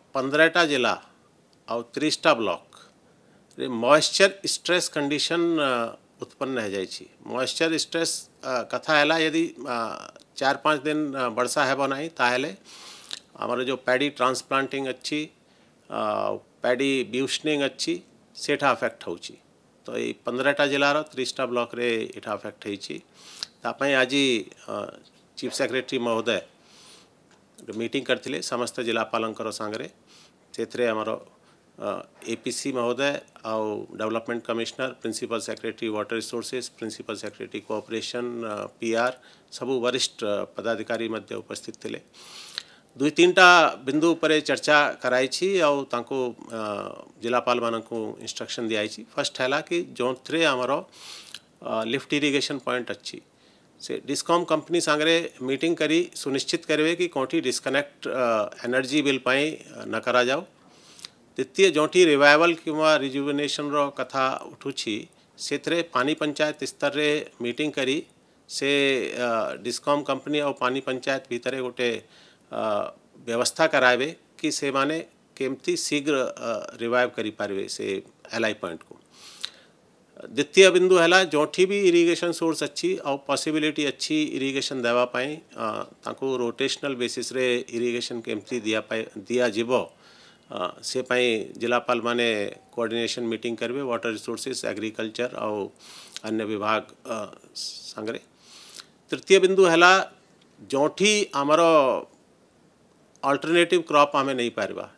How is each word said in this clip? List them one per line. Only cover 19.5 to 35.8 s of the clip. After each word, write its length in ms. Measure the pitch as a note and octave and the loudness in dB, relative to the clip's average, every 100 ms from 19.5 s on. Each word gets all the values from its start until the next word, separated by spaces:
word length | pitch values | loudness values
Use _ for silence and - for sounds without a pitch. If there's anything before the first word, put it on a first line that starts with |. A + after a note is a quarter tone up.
| _ _ _ - | _ _ _ -10
ତ 40 | |
ଏଇ 220 | A#2 A#2 A#2 | -6 -6 -6
ପନ୍ଦରଟା 420 | - B2 C3 C#3+ C#3+ | -8 -2 -2 0 0
ଜିଲ୍ଲାର 360 | C#3 C#3+ D3 | 2 2 0
ତିରିଶଟା 440 | D3+ - B2+ - B2+ | -4 -6 -6 -4 -4
ବ୍ଲକରେ 420 | B2 A#2 A#2 A#2+ | -2 -4 -4 -2
ଏଇଟା 380 | A2+ A2 - - | -2 -4 -8 -8
ଆଫେକ୍ଟ 340 | G#2 G#2+ - G#2+ | -8 -8 -12 -10
ହେଇଛି। 360 | G2+ - - - - - - - _ | -8 -10 -14 -14 -20 -20 -12 -12 _
ତା 100 | A#2+ | -8
ପାଇଁ 220 | - C#3 | -4 0
ଆଜି, 560 | C3+ B2+ C#3+ C#3 A#2 F#2 - - | 2 2 4 2 2 -2 -12 -10
ଅ, 60 | G#2 G2+ - - _ _ - | -8 -8 -12 -20 _ _ -10
ଚିଫ୍ 180 | B2+ | -8
ସେକ୍ରେଟାରୀ 440 | - C3 B2+ B2+ C3+ | -4 -2 -2 -2 -2
ମହୋଦୟ 420 | A#2+ A2+ A2+ G2+ - _ _ - - - - _ _ _ _ - | 0 0 0 -2 -4 _ _ -20 -20 -20 -20 _ _ _ _ -18
ଗୋଟେ 200 | - G#2+ | -12 -8
ମିଟିଂ 260 | A#2+ C#3 | -4 -4
କରିଥିଲେ 380 | B2 B2+ - C#3 | -2 -2 -2 -8
ସମସ୍ତ 380 | - B2 A#2+ - | -4 -4 -4 -4
ଜିଲ୍ଲାପାଳଙ୍କର 680 | A#2 A2+ A2 A2+ A2 G#2+ A2 | -2 -2 -2 -2 -4 -4 -8
ସାଙ୍ଗରେ। 400 | G#2 G#2+ G#2+ - - _ - - _ _ - | -6 -8 -8 -10 -16 _ -20 -20 _ _ -8
ସେଥିରେ 320 | A2+ A2+ A#2+ | -6 -2 0
ଆମର, 220 | A2 G#2+ - - _ _ _ _ - | 0 -2 -6 -10 _ _ _ _ -10
ଅ, 280 | G#2 - - _ - | -6 -6 -10 _ -8
ଏପିସି 440 | A2+ - A#2 C#3 | -6 -6 -6 -4
ମହୋଦୟ 400 | C3 A#2+ A#2+ C#3 C#3+ - - | -2 -2 0 -2 -2 -8 -14
ଆଉ 420 | A2+ A2 A2 G#2 G#2 F#2 | -6 -4 -2 -6 -8 -6
ଡେଭଲପମେଣ୍ଟ 480 | A2 A2+ A2 A#2 | -4 -4 -4 -6
କମିଶନର, 480 | - A2+ A2+ - C3 | -4 -4 -4 -6 -8
ପ୍ରିନ୍ସିପାଲ 460 | B2 A#2 A2 A#2 A2+ | -6 -8 -6 -6 -6
ସେକ୍ରେଟାରୀ 500 | A2+ A2 A2+ A2 | -6 -8 -8 -6